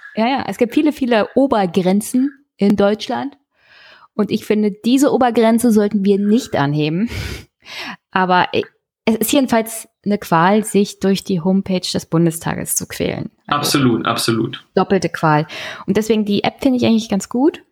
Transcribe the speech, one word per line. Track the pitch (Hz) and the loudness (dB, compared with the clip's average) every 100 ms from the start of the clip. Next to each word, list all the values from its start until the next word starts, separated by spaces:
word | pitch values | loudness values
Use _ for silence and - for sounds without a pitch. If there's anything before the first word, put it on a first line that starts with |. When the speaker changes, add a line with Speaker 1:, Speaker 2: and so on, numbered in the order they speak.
| - - | -12 -4
Speaker 1:
ja, | 226 | -2
ja, | 269 - | -2 -4
es | 190 | -2
gibt | 233 | 0
viele, | - 302 | 2 0
viele | 285 247 226 202 - | 0 0 0 2 0
Obergrenzen | 277 240 185 180 180 196 - 254 277 - _ _ | 2 2 0 0 2 0 0 -2 -2 -4 _ _
in | 202 202 | 2 4
Deutschland. | 202 208 - 233 269 - _ _ _ - - - _ - | 2 0 -4 -6 -6 -12 _ _ _ -20 -20 -20 _ -4
Und | 202 | -2
ich | 220 - | -4 -2
finde, | 214 208 196 226 | 0 0 -2 0
diese | 262 277 | 2 2
Obergrenze | - 247 240 226 226 247 | 4 2 4 4 4 4
sollten | 214 208 208 196 | 4 2 2 2
wir | 196 | 2
nicht | 202 220 - - | 2 2 0 -2
anheben. | 143 151 151 165 233 - - - - _ - - - 196 _ | 0 0 -2 -2 -4 -4 -8 -10 -14 _ -18 -14 -14 -14 _
Aber | 190 185 180 - - - _ _ _ - | -8 -2 0 0 -4 -6 _ _ _ -4
es | 220 | -2
ist | - | 0
jedenfalls | 294 254 226 220 - - _ - | 0 2 0 -2 -10 -16 _ -4
eine | 202 | -4
Qual, | - 165 175 214 | 0 2 4 2
sich | 214 196 202 - | 2 0 0 0
durch | 185 196 | 0 0
die | - 185 | -2 -2
Homepage | 170 190 196 185 | 0 0 0 -4
des | - 175 - | -4 -6 -2
Bundestages | 165 170 160 - - - - | 2 2 0 -6 -6 -6 -6
zu | - | -6
quälen. | - - - - - - | -6 -4 -4 -10 -14 -6
Also | 147 | -4
Speaker 2:
Absolut, | 147 147 127 113 - | 0 2 2 2 -2
absolut. | 101 - 113 113 - - - | -2 -2 -2 -2 -6 -4 -2
Speaker 1:
doppelte | 185 196 175 | 0 0 -2
Qual. | - 160 151 160 - - - - | -2 0 0 -2 -8 -14 -10 -2
Und | 196 | -2
deswegen | 214 220 208 | 2 0 0
die | 208 | 0
App | - - | -2 -2
finde | 277 254 | 0 2
ich | 226 | 2
eigentlich | 226 220 | 2 0
ganz | 196 - | -4 -2
gut, | 240 294 - - | 0 0 0 -10